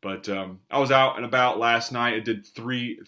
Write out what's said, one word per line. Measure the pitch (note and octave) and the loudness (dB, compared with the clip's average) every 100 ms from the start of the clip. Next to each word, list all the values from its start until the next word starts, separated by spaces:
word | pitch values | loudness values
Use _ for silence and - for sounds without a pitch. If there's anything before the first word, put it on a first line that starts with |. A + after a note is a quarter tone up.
But, | G2+ F#2+ - | -8 -8 -6
um, | G2 F#2+ F#2 _ | -6 -8 -12 _
I | C#3 | -2
was | C3 | 4
out | C3+ C3+ - | 6 4 0
and | |
about | A#2+ B2+ B2 G#2+ | -2 2 2 2
last | A#2 A#2 - | 2 2 0
night. | B2 A#2+ | -2 -2
I | A2 | 0
did | A2 G#2+ G2+ | -2 -4 -6
three, | - A#2 B2+ A#2+ - | -12 -6 -6 -6 -8